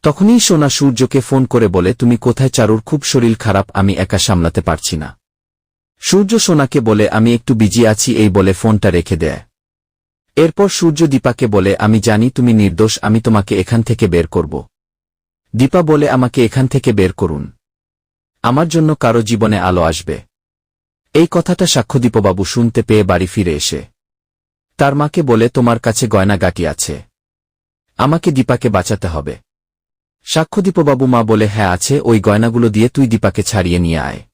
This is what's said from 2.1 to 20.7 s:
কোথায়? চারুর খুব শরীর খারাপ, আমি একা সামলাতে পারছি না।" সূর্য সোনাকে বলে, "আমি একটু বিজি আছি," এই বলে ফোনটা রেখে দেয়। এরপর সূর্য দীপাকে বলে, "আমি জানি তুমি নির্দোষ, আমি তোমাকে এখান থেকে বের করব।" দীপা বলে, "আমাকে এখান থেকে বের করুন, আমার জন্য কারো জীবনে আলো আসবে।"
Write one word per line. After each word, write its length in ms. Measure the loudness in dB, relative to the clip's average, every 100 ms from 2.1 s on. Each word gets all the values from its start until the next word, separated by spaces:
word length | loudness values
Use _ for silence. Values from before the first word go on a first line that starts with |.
| 2
কোথায়? 320 | 0 0 0
চারুর 320 | 0 0 0
খুব 200 | -2 -6
শরীর 320 | -2 0 2 0
খারাপ, 300 | 0 -2 -2
আমি 200 | -2 0
একা 260 | 0 -2 -2
সামলাতে 420 | 0 0 0 -2
পারছি 340 | -4 -4 -6 -8
না।" 120 | -10 -16 _ _ _ _ _ _ _ _
সূর্য 300 | 0 0 2 0
সোনাকে 400 | 2 0 2 0
বলে, 260 | 2 2 2
"আমি 200 | 2 2
একটু 180 | 2 0
বিজি 300 | 0 2 4 2
আছি," 220 | 2 -2 2
এই 140 | 2
বলে 240 | 2 0
ফোনটা 360 | 0 0 2 2
রেখে 260 | 0 -2 -4
দেয়। 240 | -4 -6 -14 _ _ _ _ _ _ _ _ 0
এরপর 320 | 0 2 -2
সূর্য 300 | 0 -2 2 0
দীপাকে 380 | 2 -2 -2 0
বলে, 240 | 2 0 0
"আমি 240 | 2 2
জানি 280 | 2 2 0
তুমি 220 | 2 2
নির্দোষ, 400 | 4 2 2 0 0
আমি 180 | 0 0
তোমাকে 320 | 2 0 0 -2
এখান 220 | 0 -2
থেকে 220 | -2 -2 0
বের 200 | 0 0
করব।" 260 | -4 -4 -8 -12 _ _ _ _ _ _ _ _
দীপা 280 | -2 0 0
বলে, 240 | 2 0 2
"আমাকে 300 | 0 0 0 0
এখান 200 | 0 -2
থেকে 220 | 0 0
বের 200 | 0 0
করুন, 300 | -2 -6 -6 -10 _ _ _ _ _ _ _ _ _
আমার 240 | -2 0 0
জন্য 200 | 0 0 0
কারো 260 | 0 0
জীবনে 360 | 0 -2 0 0
আলো 220 | 0 0
আসবে।" 360 | 0 -2 -8 -10 _ _ _ _ _